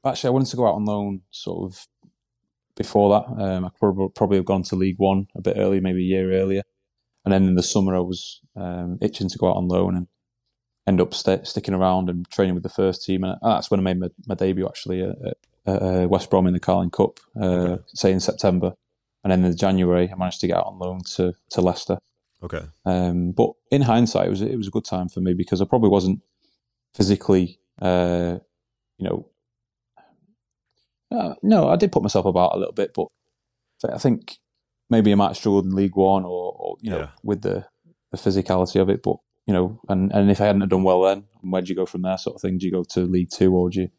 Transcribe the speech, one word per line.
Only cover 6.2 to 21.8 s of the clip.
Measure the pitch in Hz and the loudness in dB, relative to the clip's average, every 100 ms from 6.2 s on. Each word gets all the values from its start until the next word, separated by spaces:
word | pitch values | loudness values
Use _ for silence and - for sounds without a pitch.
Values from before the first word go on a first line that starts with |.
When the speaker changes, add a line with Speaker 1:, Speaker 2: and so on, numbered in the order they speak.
| 92 | 0
Speaker 1:
earlier. | 95 95 98 - _ _ _ _ _ | 0 0 -4 -6 _ _ _ _ _
And | 98 | 0
then | 95 95 | 2 4
in | 90 | 2
the | |
summer, | - 107 95 92 | 2 0 2 0
I | |
was, | 90 90 - - _ - | -2 -6 -12 -18 _ -12
um, | 90 90 87 90 | -10 -8 -8 -4
itching | 107 - 95 | -6 -4 -8
to | - | -2
go | 92 | 0
out | 92 | 0
on | 90 | 0
loan | 90 92 90 | 0 0 -2
and | 87 _ _ _ _ _ _ _ - | -6 _ _ _ _ _ _ _ 0
end | 92 | 2
up | 90 | 0
sta-, | - - 95 | -2 -2 -2
sticking | - - - | -2 -8 -4
around | 95 92 92 90 | 0 2 0 -2
and | 87 87 | -6 -6
training | - 95 | -2 0
with | 90 | 0
the | 90 | -4
first | - 95 90 - | -2 -2 -2 -4
team. | 95 | -2
And | 92 90 | -2 -2
that's | 113 107 - | -2 -2 0
when | 98 | 0
I | |
made | 92 90 | 0 -2
my, | 90 - - | -4 -10 -10
my | 90 | -2
debut, | 95 95 92 | -2 -2 -4
actually, | - - 92 | -8 -8 -6
at, | 92 - - | -6 -6 -10
at, | - _ _ - | -12 _ _ -4
at, | 95 | -2
uh, | 95 92 90 | 0 0 2
West | 95 - | 0 2
Brom | 98 92 | 2 2
in | |
the | 90 | 0
Carling | - 92 90 | 0 0 0
Cup, | - 104 - _ 110 | 0 -2 -2 _ -4
uh, | 92 | -2
Speaker 2:
Okay. | 90 90 90 - | 0 0 -4 -10
Speaker 1:
say | - 95 | -2 2
in | 92 | 2
September. | - - 101 90 90 - _ _ _ _ | -2 0 0 2 -2 -6 _ _ _ _
And | 98 | 0
then | 92 90 | 2 2
in | 87 | 2
January, | 98 95 90 87 90 | 0 2 2 2 0
I | 92 | -2
managed | 92 - | -8 -4
to | 90 | -2
get | 87 | -2
out | 92 | -2
on | 95 | -6
loan | 92 92 - - | -10 -8 -10 -2
to, | 90 90 _ | -2 -4 _
to | - | 0
Leicester. | 90 87 | 0 0